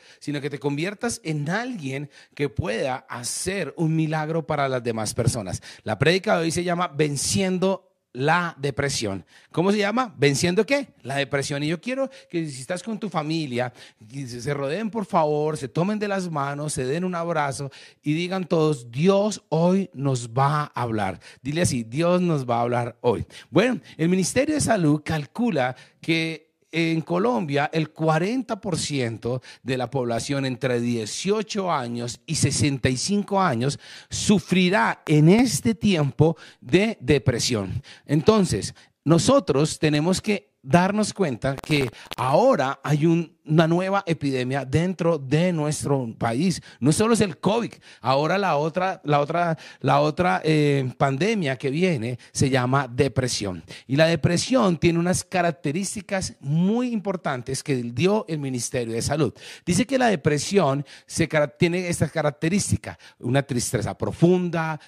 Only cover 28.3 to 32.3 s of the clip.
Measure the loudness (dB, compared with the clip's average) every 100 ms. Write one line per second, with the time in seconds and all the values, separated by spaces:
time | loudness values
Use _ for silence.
28.3 | -2 -4 -6 -4 -4 -2 -2 -4 -4 -6
29.3 | -6 -8 -12 -6 -4 -4 -4 -2 -2 -2
30.3 | -4 -4 -2 -2 0 0 -2 -4 -4 -2
31.3 | -2 -2 -4 -2 -2 -4 -6 -8 -10 -6